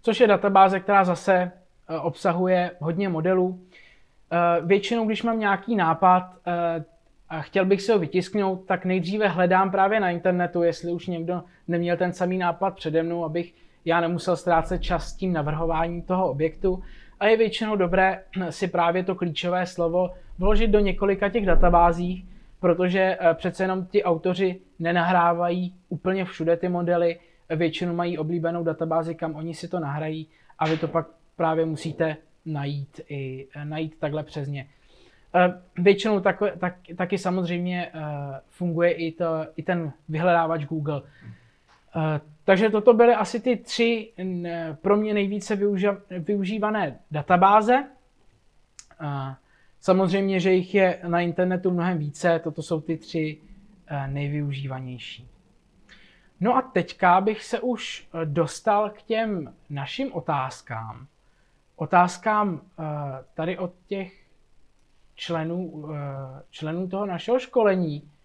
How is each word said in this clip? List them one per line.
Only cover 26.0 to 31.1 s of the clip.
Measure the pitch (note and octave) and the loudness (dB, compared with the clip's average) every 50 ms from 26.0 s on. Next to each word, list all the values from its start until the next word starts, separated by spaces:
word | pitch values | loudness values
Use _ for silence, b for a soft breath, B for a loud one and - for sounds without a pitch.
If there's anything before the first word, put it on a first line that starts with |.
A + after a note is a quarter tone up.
| - F#3 F#3 F#3+ F3+ | -2 -2 -2 -2 -4
všude | F3+ - - E3 E3 E3+ | -6 -6 -4 0 0 0
ty | E3+ - F3+ | 0 0 -2
modely, | F3+ F3 F3 E3+ F3 E3+ E3+ E3+ E3+ E3+ b b b b b _ | -2 -2 0 0 2 2 2 0 0 -4 b b b b b _
většinou | E3 D#3 E3+ D#3+ D#3+ - F3+ F3 E3+ | -2 0 0 -2 0 -2 -4 -4 -2
mají | E3+ F3 F3 F3 | -2 -4 -4 -4
oblíbenou | D3+ D#3 D#3 F3 E3+ D#3 E3 E3+ F3 E3 | -4 -4 -4 -4 -2 -2 -2 -4 -2 -4
databázi, | E3 - - E3 E3 D#3+ E3 E3 E3 E3 | -4 -4 -4 -4 -2 -2 -2 -2 -4 -6
kam | E3 E3 D#3+ D3+ | -6 -6 -6 -6
oni | D#3 D#3 E3+ D#3 | -8 -8 -10 -10
si | - - | -10 -10
to | E3+ - F3+ | -6 -6 -4
nahrají, | D#3+ C#3 C#3+ D3+ D#3 D#3 D#3 D#3+ D#3 b b b b b b - | -4 -4 -4 -4 -6 -6 -6 -8 -10 b b b b b b -4
a | D#3+ | -2
vy | D#3 D#3+ | -2 0
to | D#3 E3+ | -2 -2
pak | D#3 - E3 D#3 - | -2 -2 -4 -4 -4